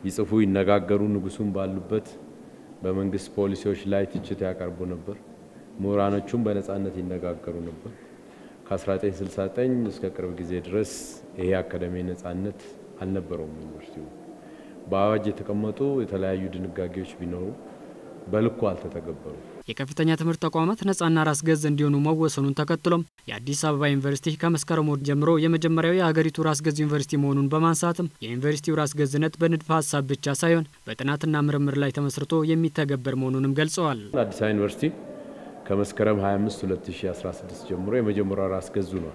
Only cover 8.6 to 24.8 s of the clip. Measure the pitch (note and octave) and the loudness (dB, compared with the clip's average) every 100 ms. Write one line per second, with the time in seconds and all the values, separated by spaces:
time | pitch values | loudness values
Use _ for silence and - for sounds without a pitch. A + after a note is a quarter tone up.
8.6 | - F#2+ - F#2+ G2+ F2+ G2 - F#2+ F#2+ | -6 -4 0 0 0 -2 -6 -4 -4 0
9.6 | B2+ B2+ A2+ F#2+ F#2+ - F#2 F2 F2 F2+ | 0 2 0 -2 -6 -4 -6 -6 -4 -6
10.6 | F2 G2 G#2 - - - - - F2+ F#2 | -2 -2 -2 -4 -12 -14 -16 -4 0 2
11.6 | F2+ F2 F2 F2+ F2+ F2+ F2 F2 G2+ G2+ | 0 -4 -4 -4 -4 -6 -6 -4 -6 -8
12.6 | - - - - F#2 F#2+ F2+ F2 D#2 D#2 | -14 -18 -18 -10 -4 -4 -4 -6 -8 -10
13.6 | D#2 D#2 - - D2+ - - - - - | -14 -14 -14 -14 -14 -16 -18 -18 -18 -20
14.6 | - - - F#2+ G2+ G#2+ G#2 - G2+ G2+ | -18 -18 -2 2 4 4 0 -4 -4 -2
15.6 | G#2+ G#2 C#3 C3+ G#2 G2 F#2+ F#2+ F#2+ F2+ | -2 0 0 0 0 -2 0 -2 -4 -6
16.6 | F#2 F2 F2+ F2+ F2+ - F2 F2 F#2 B2 | -6 -4 -4 -4 -8 -8 -6 -6 -6 -8
17.6 | - - - - - - - G#2+ A#2 A2+ | -16 -18 -18 -18 -18 -16 -2 2 2 2
18.6 | G#2+ F2+ F2+ E2+ E2 D#2 D#2 C#2+ - - | 0 0 -6 -8 -8 -10 -12 -14 -16 -18
19.6 | - A2+ C3+ D3 D#3+ D#3+ D#3+ E3 E3 D#3+ | -12 -6 -6 0 2 2 0 0 0 2
20.6 | E3 A3 G3+ F#3+ E3+ D#3+ D#3 D3 D#3+ D#3 | 2 2 0 2 4 4 4 2 2 2
21.6 | D3+ D3 D3 C#3+ D3 D#3 D#3+ C#3 C#3 C#3 | 4 2 4 4 4 4 2 2 0 2
22.6 | D3+ E3 F3+ E3+ E3 _ - G#2+ B2 C#3+ | 0 2 2 2 0 _ -10 -8 -4 -2
23.6 | D#3 C#3+ D3 C#3 C3+ C#3 - D#3 E3+ D#3+ | 0 2 4 2 2 0 -2 0 2 2
24.6 | - D#3+ | 2 2